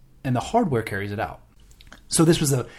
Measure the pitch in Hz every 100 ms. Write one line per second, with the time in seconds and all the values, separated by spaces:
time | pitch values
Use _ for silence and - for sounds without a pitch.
0 | _ _ - 123 - 233 214 120 104 98
1 | 101 101 101 - - _ - - - -
2 | - - 165 165 143 131 -